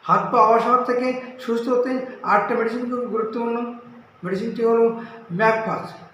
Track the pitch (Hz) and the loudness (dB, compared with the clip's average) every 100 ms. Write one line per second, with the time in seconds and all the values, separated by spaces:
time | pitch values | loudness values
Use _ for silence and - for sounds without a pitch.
0 | - 185 - 240 220 226 233 254 240 247 | 2 2 4 4 6 6 4 2 2 0
1 | 254 254 - - - 233 240 247 262 262 | 0 -4 -8 -12 -4 -2 0 0 2 -2
2 | - - - 202 - 226 226 240 247 240 | -6 -8 0 2 2 -2 -2 -2 -4 -4
3 | 233 220 226 240 233 233 240 - - - | -4 -4 -4 -4 -4 -4 -6 -10 -18 -20
4 | - _ 180 190 226 240 226 233 226 226 | -20 _ -6 -4 -4 0 2 4 4 2
5 | - - - 175 220 220 196 165 - - | -10 -16 -8 2 2 2 -2 -6 -8 -16
6 | - | -20